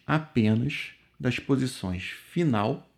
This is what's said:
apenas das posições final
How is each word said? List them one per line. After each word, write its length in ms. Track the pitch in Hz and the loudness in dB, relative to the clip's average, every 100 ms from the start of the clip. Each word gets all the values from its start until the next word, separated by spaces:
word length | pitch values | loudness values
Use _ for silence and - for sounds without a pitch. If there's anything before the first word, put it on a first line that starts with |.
apenas 840 | - 156 156 123 107 110 135 - - - _ - | -2 -2 0 2 4 4 0 -6 -12 -16 _ -4
das 180 | 127 - | -2 -2
posições 640 | - 131 127 - 92 90 | 0 0 0 -4 -6 -6
final 880 | 92 - - 170 165 107 107 147 - | -8 -14 -8 -2 2 2 0 -2 -8